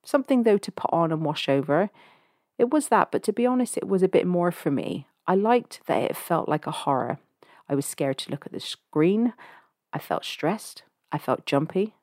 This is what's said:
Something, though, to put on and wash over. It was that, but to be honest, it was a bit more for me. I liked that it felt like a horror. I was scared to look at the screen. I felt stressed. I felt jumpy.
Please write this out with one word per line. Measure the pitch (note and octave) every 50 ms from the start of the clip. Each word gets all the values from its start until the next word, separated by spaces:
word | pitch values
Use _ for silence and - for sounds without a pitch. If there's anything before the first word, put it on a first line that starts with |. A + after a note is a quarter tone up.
| _
Something, | - - C#4+ C4 - C#4 B3
though, | A3+ A3+ G3+ G3+
to | - -
put | - - - -
on | - E3 E3+ D#3+
and | D#3+ D#3 D#3
wash | D3 D3 - - -
over. | C#3 C#3 C3+ D3 C#3+ D#3+ G3+ G#3 _ - - - _ _ _ _ _ _ _ _ _ -
It | - A#3+
was | C#4 D4+ C#4+ -
that, | A#3 G3+ - -
but | - F#3+
to | - -
be | G3+ - A#3+
honest, | B3 B3+ B3+ B3 - - -
it | - G3
was | G3 F#3
a | F#3 F#3
bit | - - -
more | F3+ F3+ F3 F3 F3
for | E3+ - - E3
me. | C#3 B2 - - - C#3 C#3 _ _ _ _
I | - F#3
liked | G3 G3+ A3 B3 B3 - _ - - _
that | - - G#2+
it | B2+ - -
felt | - - - E3+ D#3+ -
like | - D3+ D3 -
a | D3+
horror. | C#3 - - - C#3 B2+ A#2 B2 C#3 - _ _ _ _ _ _ _ - _ -
I | C#3+
was | C#3 C#3
scared | - - - D3 C3+ C3+ -
to | - -
look | C#3 C#3 -
at | -
the | - -
screen. | - - - _ _ _ - D3+ D#3 F3+ G3+ A3 A#3 B3 - - - - - - _ _ _ _ _ _ -
I | D3+
felt | - - - - -
stressed. | - - - - D#3 G#3 A3 - - - - _ _ _ _ _ _
I | -
felt | D3 - - B2+ - -
jumpy. | - - C#3 D#3 - - F#3 G3+ A3 _ _